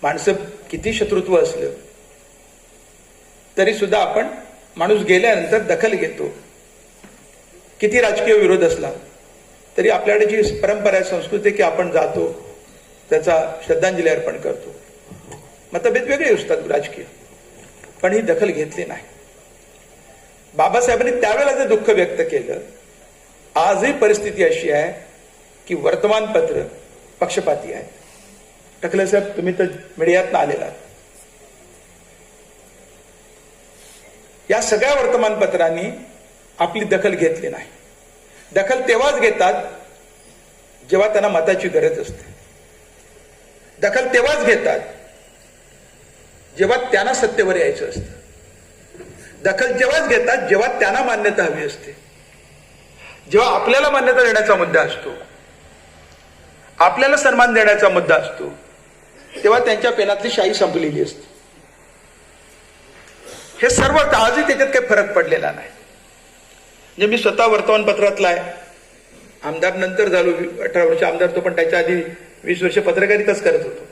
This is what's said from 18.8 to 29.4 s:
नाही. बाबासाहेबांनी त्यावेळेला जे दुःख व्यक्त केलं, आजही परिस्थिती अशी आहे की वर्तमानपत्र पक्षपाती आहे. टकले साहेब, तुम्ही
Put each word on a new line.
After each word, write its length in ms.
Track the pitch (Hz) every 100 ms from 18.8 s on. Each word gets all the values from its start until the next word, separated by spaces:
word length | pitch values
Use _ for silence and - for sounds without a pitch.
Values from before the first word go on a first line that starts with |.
| 160
नाही. 180 | - - - - - - - - - - - - - - - -
बाबासाहेबांनी 680 | - 165 240 247 226 247 240
त्यावेळेला 300 | 220 220 285
जे 140 | 254 254
दुःख 240 | 214 214
व्यक्त 320 | 196 180 - 165
केलं, 280 | 143 120 - - - - - - - _ - - -
आजही 380 | 170 190 214
परिस्थिती 500 | - 214 208 208 180
अशी 280 | 170 160 160
आहे 200 | 147 160 170 - - - _ - - -
की 80 | 170
वर्तमानपत्र 840 | 151 165 208 214 214 208 160 147 147 - - - - -
पक्षपाती 540 | 170 - 185 143 113
आहे. 100 | 110 110 - - - - - - - - -
टकले 240 | - 196 190
साहेब, 200 | 202 202
तुम्ही 160 | -